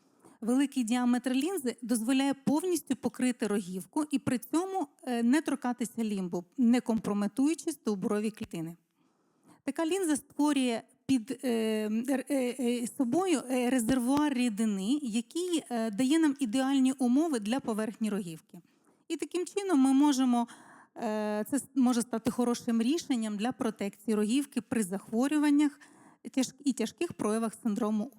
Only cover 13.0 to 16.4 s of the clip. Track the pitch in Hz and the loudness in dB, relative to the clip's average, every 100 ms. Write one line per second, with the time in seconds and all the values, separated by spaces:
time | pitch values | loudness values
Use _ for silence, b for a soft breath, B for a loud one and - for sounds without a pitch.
13 | 247 294 381 294 247 254 240 262 220 262 | 0 2 2 0 0 0 2 2 2 2
14 | 240 285 302 247 247 202 226 196 190 294 | 2 2 2 2 0 0 0 0 0 -2
15 | 277 214 233 330 359 330 - 240 226 196 | -2 -4 -4 -4 -2 -2 -2 -4 -4 0
16 | 262 320 311 269 | 2 4 4 2